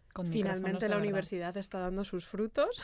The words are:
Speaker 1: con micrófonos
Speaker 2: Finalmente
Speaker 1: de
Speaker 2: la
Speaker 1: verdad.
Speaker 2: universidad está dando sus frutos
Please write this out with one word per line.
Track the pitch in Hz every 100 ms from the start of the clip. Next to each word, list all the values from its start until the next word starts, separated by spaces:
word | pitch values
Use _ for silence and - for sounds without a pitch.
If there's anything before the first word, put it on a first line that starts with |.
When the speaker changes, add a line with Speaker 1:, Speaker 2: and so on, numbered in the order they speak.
| -
Speaker 1:
con | - 175
micrófonos | 214 196 185
Speaker 2:
Finalmente | 190 190 214
Speaker 1:
de |
Speaker 2:
la | 208
Speaker 1:
verdad. | 208
Speaker 2:
universidad | 190 190 185 175 190
está | 196 190
dando | 180 190
sus | 202 180 -
frutos | 190 220 277 330 494